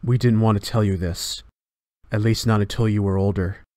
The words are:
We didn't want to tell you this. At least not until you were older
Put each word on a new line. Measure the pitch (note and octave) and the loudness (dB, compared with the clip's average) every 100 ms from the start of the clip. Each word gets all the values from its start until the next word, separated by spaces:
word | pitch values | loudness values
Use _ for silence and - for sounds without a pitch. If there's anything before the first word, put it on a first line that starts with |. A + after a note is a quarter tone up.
We | A#2 B2 | 0 2
didn't | B2 A2 | 4 4
want | A2 G#2 | 4 2
to | |
tell | - A#2 | 0 0
you | G#2+ | 0
this. | G2 F2 E2 - - - _ _ _ _ _ _ | 0 -2 -6 -8 -12 -14 _ _ _ _ _ _
At | A2 | -2
least | A2 A2 A#2+ | 0 0 0
not | G#2+ | 0
until | G2+ - A2+ | 0 0 0
you | G#2 | 0
were | G2+ F#2+ | 0 0
older | G2 G2 F#2 G2 - | 0 0 -4 -6 -16